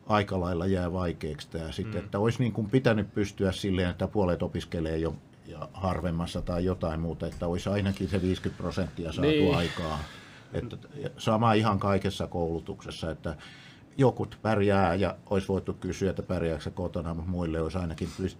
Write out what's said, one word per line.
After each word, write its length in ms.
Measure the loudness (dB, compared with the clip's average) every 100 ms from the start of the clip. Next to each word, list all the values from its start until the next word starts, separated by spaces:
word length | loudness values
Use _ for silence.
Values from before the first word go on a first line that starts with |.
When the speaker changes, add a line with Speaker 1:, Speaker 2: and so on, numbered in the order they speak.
| 2
Speaker 1:
aika 320 | 2 4 0
lailla 260 | 0 0 2
jää 280 | 2 0
vaikeaksi 560 | 0 -2 -2 -6 -8 -8
tää 220 | -8 -6
sitten, 300 | -6 -6 -6
Speaker 2:
Mm. 40 | -4
Speaker 1:
että 140 | 0
olisi 200 | 2 2
niin 120 | 0
kuin 180 | 0 2
pitänyt 440 | 2 4 2 2
pystyä 380 | 0 -2 2 0
silleen, 380 | 0 0 2 2
että 180 | 0 0
puolet 360 | 2 2 2
opiskelee 540 | 0 -4 -4 -2 -2 0
jo 180 | -2 -4 -12 -20 -16
ja 220 | -12 -12
harvemmassa 680 | -4 -2 0 0 -2 -2 -4
tai 240 | -2 0 0
jotain 340 | 0 -2 -2
muuta, 280 | -2 -4 -6
että 200 | -4 -2
olisi 220 | -2 0
ainakin 380 | 0 0 0 0
se 140 | 0
viisikymmentä 400 | 0 0 -2 -4
prosenttia 480 | -4 -2 -2 -4 -6
saatu 180 | 0 2
Speaker 2:
Niin. 260 | 4 4 4
Speaker 1:
aikaa. 440 | 0 -2 -4 -4 -6 -12 -18 -20 -10
Että, 240 | -6 -6 -8 -14 -10
ja 140 | -10 -4
sama 360 | 0 4 6
ihan 260 | 6 6 2
kaikessa 480 | 4 2 2 -2 -4
koulutuksessa, 840 | -2 -2 -2 -6 -12 -10 -8 -6
että 240 | -6 -6 -8 -12 -20 -20 -20 -8 4
jokut 420 | 4 4 -6 -4
pärjää 540 | 2 4 6 6 6 4
ja 200 | 2 -2 -2
olisi 180 | 0 2
voitu 260 | -2 -2
kysyä, 360 | -6 -4 0 0
että 140 | 0
pärjääkö 400 | -2 0 0 -2
se 80 | -4
kotona, 420 | -6 -4 -4 -4
mutta 180 | -4 -2
muille 300 | -2 -2 0
olisi 160 | -2 -2
ainakin 300 | -4 -4 -6 -4
pyst-, 160 | -6